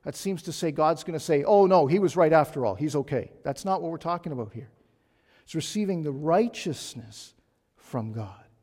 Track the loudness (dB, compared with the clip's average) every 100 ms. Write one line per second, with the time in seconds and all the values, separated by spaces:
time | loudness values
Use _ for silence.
0 | -12 -8 -6 -6 -8 -4 -4 0 0 0
1 | -4 -8 0 0 6 6 8 6 4 2
2 | 2 4 6 6 4 0 -2 -2 -2 -2
3 | -2 -4 -4 -10 -8 -6 -2 -2 -4 -6
4 | -6 -6 -6 -8 -10 -12 -18 _ _ _
5 | _ _ _ _ _ -8 -4 -4 -2 -2
6 | -4 -4 2 2 2 -4 -8 -8 -10 -16
7 | -18 -20 -20 _ _ _ _ _ -10 -8
8 | -6 -8 -12 -14 _ _